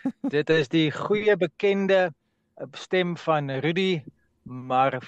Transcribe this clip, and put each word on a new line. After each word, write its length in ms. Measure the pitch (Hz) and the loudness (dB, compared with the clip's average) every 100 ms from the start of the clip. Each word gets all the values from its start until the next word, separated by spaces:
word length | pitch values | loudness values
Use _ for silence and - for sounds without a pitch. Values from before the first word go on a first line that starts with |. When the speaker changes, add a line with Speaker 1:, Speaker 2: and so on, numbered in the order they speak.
| 269 | -8
Speaker 1:
<laughs> 200 | - 277 | -6 -4
Speaker 2:
Dit 200 | 147 147 | -2 2
is 200 | 160 139 | 2 2
die 220 | 165 151 | 2 2
goeie 440 | - - 208 208 196 | 0 -2 0 2 2
bekende, 800 | 180 - 202 196 196 190 180 - _ _ _ - | 0 0 0 0 2 2 2 -4 _ _ _ -16
uh, 60 | 139 | -14
stem 440 | - - 185 175 165 | -14 -4 -2 0 -2
van 320 | - 151 139 | 0 0 -2
Rudy, 500 | 135 151 170 190 165 - - _ _ - | -4 -2 0 0 -2 -6 -20 _ _ -16
maar 500 | 127 127 127 135 127 | -14 -2 2 2 0